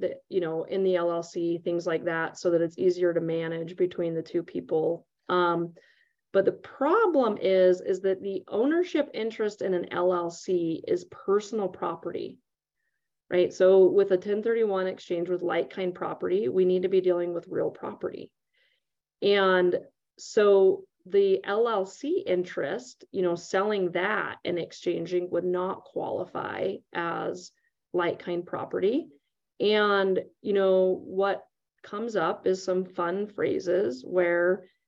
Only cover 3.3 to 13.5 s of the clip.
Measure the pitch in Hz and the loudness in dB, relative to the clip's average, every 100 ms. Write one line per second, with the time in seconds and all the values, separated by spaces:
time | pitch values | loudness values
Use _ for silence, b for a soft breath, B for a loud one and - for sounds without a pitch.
3.3 | 165 165 165 165 180 180 180 170 165 160 | -2 -4 -6 -6 -2 -2 -2 -4 -4 -4
4.3 | 175 170 175 - 160 156 170 _ _ - | -6 -6 -8 -4 -2 0 -4 _ _ -4
5.3 | 180 175 170 170 170 b b b b _ | 0 2 0 -4 -10 b b b b _
6.3 | 196 196 - - - 277 403 440 302 233 | 0 2 0 -4 -2 2 4 4 4 2
7.3 | 202 190 190 185 180 - 185 190 190 196 | 0 2 4 6 4 0 -2 -2 -2 -4
8.3 | 190 - 202 262 330 359 320 285 226 226 | -8 -6 -2 2 2 0 0 -2 -4 -6
9.3 | 220 214 208 196 180 - 175 180 180 170 | -4 -4 -4 -2 -2 -2 0 0 0 -2
10.3 | 170 - 180 165 160 - 180 - - - | -6 -2 -2 0 -4 -2 -4 -4 -10 0
11.3 | 202 208 226 185 - 175 170 - - - | 0 0 -4 -4 -4 -8 -8 -8 -8 -10
12.3 | - _ _ _ _ _ _ _ _ - | -14 _ _ _ _ _ _ _ _ -4
13.3 | 175 180 | 0 0